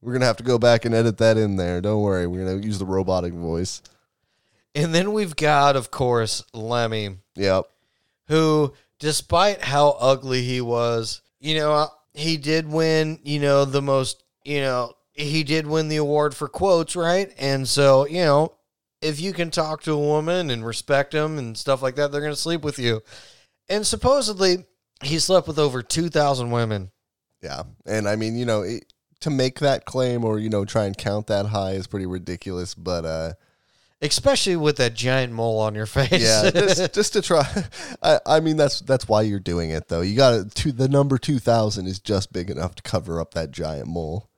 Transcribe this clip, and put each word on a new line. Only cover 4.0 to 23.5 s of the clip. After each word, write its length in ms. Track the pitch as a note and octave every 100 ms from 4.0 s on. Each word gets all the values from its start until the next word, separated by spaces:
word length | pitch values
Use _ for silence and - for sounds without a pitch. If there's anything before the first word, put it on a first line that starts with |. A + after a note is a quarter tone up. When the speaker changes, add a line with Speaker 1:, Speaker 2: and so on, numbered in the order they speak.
| _ _ _ _ _ _ _
Speaker 2:
And 220 | C#3+ D#3+ E3
then 180 | F#3+
we've 220 | G#3+ G3+ D3+
got, 400 | D3+ D3 C#3+ C3+
of 160 | A#2
course, 520 | - B2+ A#2+ A2 - - A#2
Lemmy. 640 | A2 A#2+ A#2 A2 G#2 G2 _ -
Speaker 1:
Yep. 320 | G2 F#2+ - _ _ _ _ _ _
Speaker 2:
Who, 440 | D3+ D#3+ D3+ C#3+ - _ _
despite 640 | D3 D3 - E3+ G3+ G3
how 300 | - C#3+ D3
ugly 500 | C#3+ B2 C3+ C3 B2+
he 180 | B2 B2+
was, 600 | A#2+ A#2+ A#2 A#2 A2 - _ _
you 140 | C#3+
know, 180 | D#3 D3+
uh, 160 | D3+ D3+ - _ -
he 220 | D#3 D#3+
did 300 | C3+ D#3+ D#3
win, 520 | D#3 D#3+ D#3+ D#3 D#3+
you 160 | C#3+ D3
know, 240 | C#3+ C#3
the 200 | C#3 C#3
most, 400 | C#3 C3+ C3 - _ _
you 180 | C#3 D3
know, 320 | C3+ B2 A#2+ - _
he 300 | - D3 D#3
did 240 | C#3+ D#3+ D3+
win 200 | D#3 D#3
the 100 | D#3
award 360 | D3 D3+ D3
for 140 | C3+ D3
quotes, 480 | - F#3+ F3 D#3+ F3
right? 360 | E3 F3+ G3 -
And 300 | C3+ C#3 C3
so, 400 | - C#3 C3+ C#3+
you 160 | E3
know, 300 | E3+ C#3+ D#3 _ _ _ _ _
if 180 | D#3 D3
you 120 | F3+
can 180 | F3 E3+
talk 320 | D#3+ D#3 D#3
to 80 | -
a 80 | D3+
woman 500 | D3 D3+ D#3 F3+ E3
and 160 | A#2+ A2+
respect 460 | A2+ - C#3 C#3
them 260 | D#3 D#3 D#3
and 180 | A#2+ A2
stuff 280 | - C3+
like 120 | C3 B2+
that, 140 | D3
they're 100 | C#3+
gonna 140 | D3+ D3
sleep 280 | - E3+
with 160 | D3 C3+
you. 240 | A#2+ A2 - - - _ _